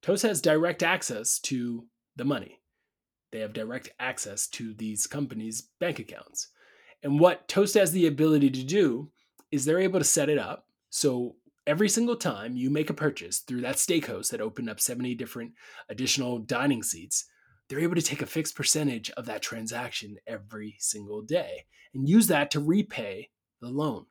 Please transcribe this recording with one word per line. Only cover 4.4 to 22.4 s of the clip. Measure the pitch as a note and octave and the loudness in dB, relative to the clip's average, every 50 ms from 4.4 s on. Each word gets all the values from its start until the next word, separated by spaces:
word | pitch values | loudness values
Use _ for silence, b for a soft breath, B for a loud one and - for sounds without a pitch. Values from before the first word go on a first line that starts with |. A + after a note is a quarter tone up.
| - - | -6 -6
to | - - A#2 A2+ A2 | -6 -8 -8 -10 -8
these | G#2 A2+ G#2+ G#2+ G#2 - - | -6 -6 -6 -4 -4 -4 -4
companies' | - D3 C#3+ B2 A#2 A2 A2 A2+ A2 - - _ _ _ | -2 -4 -4 -2 -4 -6 -6 -6 -8 -8 -10 _ _ _
bank | F3 F3 D3+ - | -2 -2 -2 -4
accounts. | A2 - - - - - _ - - - b b b b b b b b b b - | -8 -12 -14 -18 -18 -12 _ -10 -10 -10 b b b b b b b b b b -2
And | C#3+ C#3 D3 | 2 6 8
what | E3 F3+ G3 - - - | 8 8 6 4 -6 -2
Toast | - G3 G3+ G3+ - | 2 2 4 6 6
has | G#3+ G3 F3 | 4 4 4
the | D#3 F#3+ E3+ D#3+ | 4 4 4 4
ability | D3 C#3 D3+ D#3+ D#3 D3 C#3 C3+ | 6 4 4 6 6 8 6 6
to | C3 C3 B2+ | 4 2 -4
do | C3+ E3 G#3 F#3+ D3 A#2 B2 D3 D3 _ _ _ _ _ _ _ _ | 0 4 4 4 4 4 0 -6 -10 _ _ _ _ _ _ _ _
is | - C#3+ B2+ | -2 -2 2
they're | D3 D#3 F3 | 2 2 2
able | F#3+ F#3+ F3+ F#3 | 2 2 2 2
to | D3+ | 2
set | - - E3 C#3+ C#3 | 4 4 4 4 2
it | D3+ C#3 | 2 0
up | A#2+ - - - _ _ _ _ _ _ | 0 -2 -8 -10 _ _ _ _ _ _
so | - - - D3 B2+ B2 B2 B2 - _ _ _ _ _ _ | -6 0 2 2 2 2 -2 -4 -8 _ _ _ _ _ _
every | - D3 D#3+ G#3+ G3+ | 0 2 4 4 4
single | G3+ A3+ A#3 A#3+ A#3+ A#3 | 4 2 2 2 0 0
time | - F3+ A#2+ G2+ G#2+ A#2 B2+ B2 | 0 -2 -2 -2 -6 -6 -4 -2
you | B2+ C3+ | 0 0
make | C#3+ D3+ D#3 D3+ | 2 2 0 0
a | D#3 | -2
purchase | - D#3 D3 - - - - - - | 0 0 0 0 -2 -8 -6 -6 -6
through | - - B2+ B2 | -4 -4 -4 -4
that | A#2+ B3 C4+ | -2 -2 0
steakhouse | - - - F3 E3 - - A2 G2 A2 - | 0 0 2 2 0 0 -2 -8 -4 -4 -4
that | - A3+ | -4 -2
opened | G#2+ A2 A2 - B2 A2+ | -4 -6 -4 -6 -8 -8
up | G#2+ - | -4 -2
seventy | - - B2 A#2+ B2 B2 B2 | -2 -2 -2 -2 -2 -4 -2
different | - A#2+ A#2 - B2 A#2 A#2 - B B B B B B B | -4 -6 -8 -8 -10 -10 -12 -12 B B B B B B B
additional | G#2+ G#2 B2+ C3+ - C#3+ C3 B2 B2 A#2+ | -8 -4 0 0 0 0 0 -2 -2 -4
dining | A2 A2+ B2+ A#2+ C3 C#3+ C#3 A#2 G#2 | -4 -2 -2 2 2 2 2 2 0
seats, | - - E2 E2+ - - - - b b b b b b b b _ | -6 -6 -6 -8 -4 -4 -4 -4 b b b b b b b b _
they're | C3+ C#3 | -4 0
able | D#3+ E3+ F3+ | 0 2 2
to | E3+ | 2
take | D#3 - C#3+ C#3 | 0 0 -2 -4
a | - | -6
fixed | - - D#3+ D#3 - - | -4 -4 -4 -4 -4 -4
percentage | - C#3+ - - D#3 D3+ C#3+ B2 A2+ G#2+ - | -4 0 0 0 2 2 0 -2 -2 -8 -10
of | - - A#2+ A#2+ | -10 -10 -10 -8
that | A2 G#2+ | -8 -8
transaction | - - A#2 A#2 A2+ A2 A2+ A#2+ B2 A#2 - - A2 G#2 G#2 F#2+ _ - | -8 -8 -8 -8 -8 -6 -6 -8 -8 -8 -8 -10 -10 -10 -16 -16 _ -12
every | A2+ G#2+ G2+ G2+ G#2+ G#2+ G#2+ G#2+ G#2+ _ | -12 -12 -12 -14 -14 -12 -12 -12 -10 _
single | - - - G#2+ G#2 G2+ G#2 G#2+ | -4 -4 -4 -6 -8 -10 -10 -10
day | G#2+ A2 D3+ - A2+ F2 F2+ - - b b b b b b | -6 -2 -2 -2 -2 -2 -10 -14 -14 b b b b b b
and | C3 C3+ C#3 | -2 2 6
use | F3 A3+ A3 E3+ | 6 6 6 6
that | - D4 | 4 2